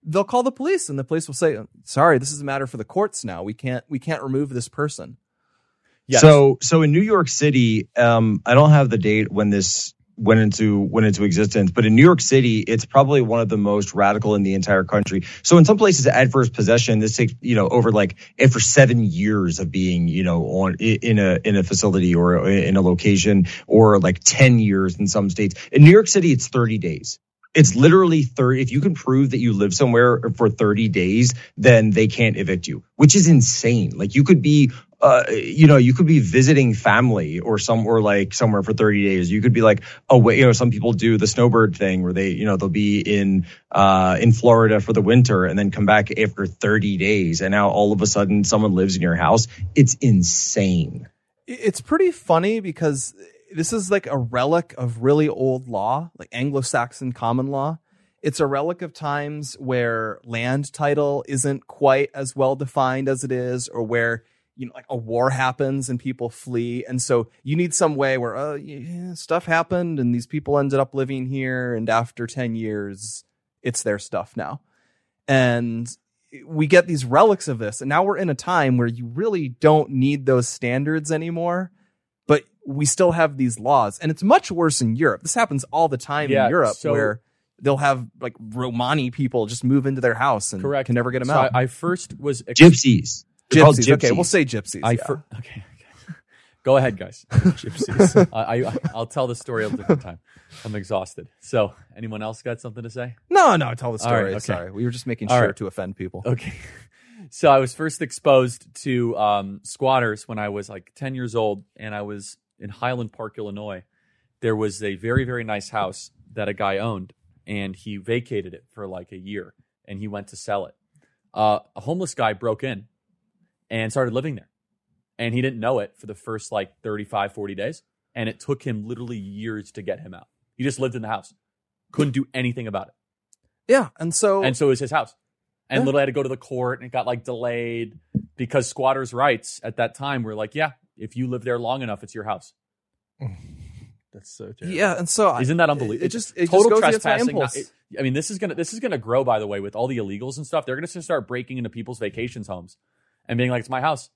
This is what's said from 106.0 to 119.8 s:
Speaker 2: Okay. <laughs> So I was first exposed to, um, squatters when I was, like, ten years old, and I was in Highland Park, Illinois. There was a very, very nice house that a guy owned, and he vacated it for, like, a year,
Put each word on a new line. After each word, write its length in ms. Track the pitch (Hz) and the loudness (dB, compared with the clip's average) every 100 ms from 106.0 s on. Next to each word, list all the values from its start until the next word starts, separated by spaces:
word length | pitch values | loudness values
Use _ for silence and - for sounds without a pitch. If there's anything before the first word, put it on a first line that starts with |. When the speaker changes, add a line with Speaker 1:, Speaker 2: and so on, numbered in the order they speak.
| 92 95 117 | -12 -10 -8
Speaker 2:
Okay. 260 | 123 - - | -8 -8 -18
<laughs> 60 | - - _ _ _ 233 165 | -20 -20 _ _ _ -20 -20
So 200 | - 160 | 0 4
I 80 | 135 | 4
was 160 | 131 | 2
first 280 | - 160 - | -6 -10 -8
exposed 720 | 151 - 151 135 127 123 _ - | -10 -4 4 4 2 -6 _ -12
to, 340 | 139 123 117 113 | -6 -4 -4 -2
um, 420 | 107 104 98 98 | -2 -2 -4 -14
squatters 640 | - - 131 131 117 107 - | -18 -6 -2 0 -2 -6 -12
when 100 | 110 | -10
I 80 | 104 | -8
was, 220 | 101 98 | -10 -12
like, 240 | 98 90 _ | -18 _ _
ten 180 | 135 | -12
years 220 | 131 123 113 | -10 -6 -2
old, 300 | 110 101 _ _ | -2 -4 _ _
and 180 | 110 | -14
I 100 | 104 | -12
was 340 | 104 104 98 - _ _ | -12 -14 -16 -20 _ _
in 120 | 101 | -18
Highland 420 | 98 123 123 113 | -8 -6 -6 -8
Park, 260 | - 110 - | -12 -14 -12
Illinois. 460 | 104 101 104 95 _ _ _ _ _ _ | -14 -12 -14 -14 _ _ _ _ _ _
There 160 | 113 110 | -4 -2
was 260 | 107 95 | -4 -6
a 140 | 104 98 | -10 -8
very, 300 | 110 123 123 | -4 -4 -4
very 180 | 123 | -8
nice 260 | 113 104 - | -8 -8 -8
house 420 | 110 95 92 - _ _ | -6 -6 -8 -20 _ _
that 140 | - 104 | -10 -8
a 60 | |
guy 240 | 98 101 98 | -4 -4 -4
owned, 340 | 113 101 92 _ _ _ - | -6 -8 -12 _ _ _ -12
and 300 | 104 98 92 | -10 -10 -12
he 220 | - 101 | -14 -14
vacated 560 | 95 117 123 107 90 | -6 -6 -6 -10 -10
it 100 | 85 _ | -18 _
for, 180 | - 98 | -18 -16
like, 240 | 92 90 | -16 -18
a 60 | 95 | -20
year, 380 | 92 101 90 _ _ _ | -14 -14 -14 _ _ _